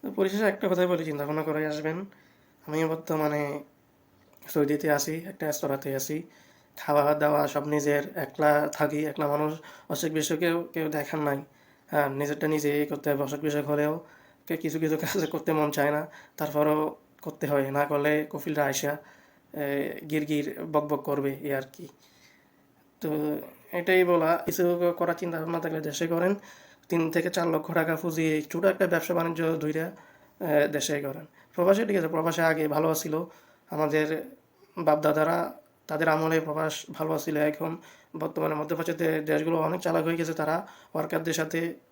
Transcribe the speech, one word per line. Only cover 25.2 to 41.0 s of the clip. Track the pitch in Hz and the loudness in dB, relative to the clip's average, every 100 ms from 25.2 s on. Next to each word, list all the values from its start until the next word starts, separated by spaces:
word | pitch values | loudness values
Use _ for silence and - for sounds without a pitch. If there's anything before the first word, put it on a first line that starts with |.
| 175 165 | -2 -4
ভাবনা | 160 170 | -4 -4
থাকলে | 156 180 | -2 -4
দেশে | 151 143 165 | -4 -4 0
করেন। | 165 175 202 - - - - _ | 2 2 0 -4 -20 -20 -20 _
তিন | 170 165 | 0 2
থেকে | 170 170 | 0 0
চার | 175 170 | 0 0
লক্ষ | 160 156 | 0 0
টাকা | 170 160 160 | 0 0 0
পুঁজি | 175 160 160 156 151 | -2 0 0 0 -2
ছোটো | 170 190 | 2 2
একটা | 190 185 | 4 2
ব্যবসা | 170 160 | 2 0
বাণিজ্য | 175 165 160 165 165 | 0 0 0 -2 0
ধইরা, | 151 156 165 - - - - _ | -2 -2 -4 -8 -20 -20 -20 _
এ, | 180 151 147 | 0 4 4
দেশে | 147 139 147 | 0 -2 -2
করেন। | 139 143 160 _ - - | -4 -8 -14 _ -14 0
প্রবাসে | 180 196 226 | 4 4 4
ঠিক | 196 | 0
আছে, | 160 | 2
প্রবাসে | 165 160 160 | 0 0 2
আগে | 165 160 156 | 2 4 2
ভালো | 147 160 156 | 2 2 0
ছিল, | 160 156 175 - _ _ _ | 0 -4 -4 -12 _ _ _
আমাদের | 151 151 151 151 156 - - _ _ _ - | -2 2 2 2 -2 -6 -18 _ _ _ -2
বাপদাদারা, | 160 147 147 147 156 170 165 - _ _ - | 2 4 4 2 2 2 -2 -8 _ _ -8
তাদের | 156 165 | 0 2
আমলে | 156 160 160 | 2 4 2
প্রবাস | 160 151 160 - - | 0 -2 -2 -4 -10
ভালো | - 156 156 | -6 -2 -2
ছিল। | 151 151 | -2 0
এখন | 151 151 165 165 - - _ 160 | 0 0 -6 -6 -12 -20 _ -8
বর্তমানে | 156 160 156 151 | -6 -2 -2 -2
মধ্যপ্রাচ্যের | 151 165 165 165 | -4 -4 -4 -2
দে-, | 165 160 156 | 0 0 0
দেশগুলো | 151 156 165 | 0 2 0
অনেক | 160 180 | 0 -2
চালাক | 175 165 | 0 0
হয়ে | 160 165 | 0 -2
গেছে, | 165 | -4
তারা | 160 156 165 202 - - | -2 -2 -2 -4 -18 -10
ওয়ার্কারদের | - | -6